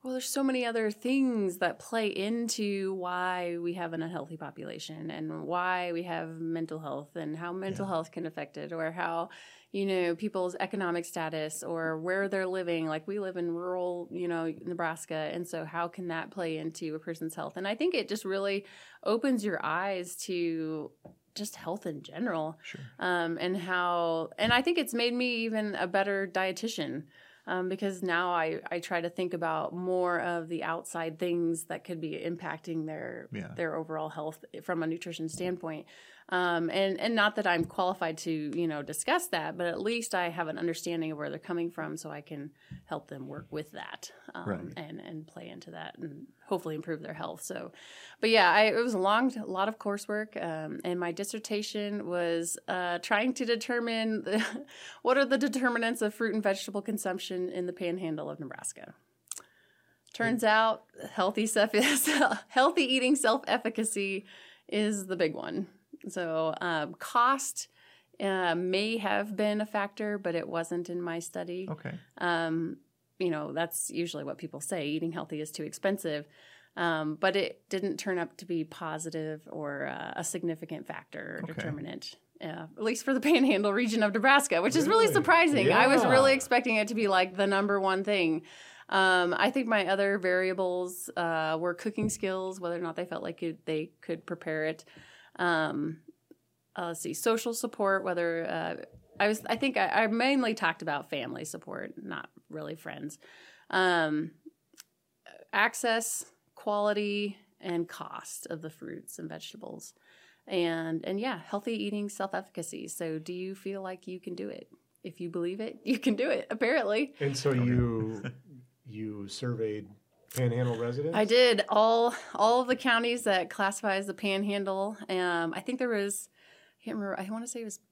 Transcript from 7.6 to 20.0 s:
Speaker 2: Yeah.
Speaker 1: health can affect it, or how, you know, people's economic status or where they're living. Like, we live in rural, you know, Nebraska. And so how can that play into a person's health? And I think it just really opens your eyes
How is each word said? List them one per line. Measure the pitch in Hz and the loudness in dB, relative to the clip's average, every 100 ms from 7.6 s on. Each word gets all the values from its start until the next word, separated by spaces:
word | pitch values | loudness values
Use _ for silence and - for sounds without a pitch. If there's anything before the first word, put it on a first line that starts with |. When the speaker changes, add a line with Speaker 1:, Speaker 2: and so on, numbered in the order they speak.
| 196 185 196 | -6 -4 -2
Speaker 2:
Yeah. | |
Speaker 1:
health | 170 165 | -2 -4
can | - 165 | -8 -8
affect | 156 147 - | -8 -10 -10
it, | 147 | -8
or | 165 160 | -4 -4
how, | 170 170 165 175 - - - _ | -2 -2 -2 -4 -8 -20 -20 _
you | 196 196 | -2 0
know, | 190 175 170 | 2 2 0
people's | 214 196 180 180 | -2 -2 -2 -2
economic | 190 202 180 170 170 | -4 -2 0 -2 -4
status | - 160 160 156 160 | -4 -4 -2 -4 -6
or | - 165 160 160 | -6 -2 -2 -2
where | 170 190 196 | -2 0 0
they're | 190 185 | 0 0
living. | 185 175 170 160 | -2 0 0 0
Like, | 156 156 | -2 -4
we | 202 | -4
live | 190 185 | -4 -2
in | 175 | -2
rural, | 170 180 180 180 175 170 | -2 -2 -2 -2 -4 -6
you | 175 175 | -4 -2
know, | 170 165 160 | -2 -2 -4
Nebraska. | - 175 170 160 - 160 156 | -6 -2 -2 -2 -6 -4 -4
And | 165 175 | -4 -6
so | 165 160 | -6 -6
how | 165 170 | -4 -4
can | 170 180 | -4 -6
that | 165 214 | -6 -6
play | 196 165 156 | -4 -4 -2
into | 156 160 165 | -6 -6 -8
a | 156 | -6
person's | 160 165 160 | -8 -6 -6
health? | 160 147 180 | -6 -8 -4
And | 190 | -4
I | |
think | 208 339 302 | 0 0 0
it | 202 | -2
just | 214 196 | -4 -2
really | 196 196 196 196 - - - | -2 0 -2 -4 -20 -20 -6
opens | - 226 277 247 | 0 2 2 2
your | 202 175 - | 0 -2 0
eyes | 165 196 190 | 0 0 -2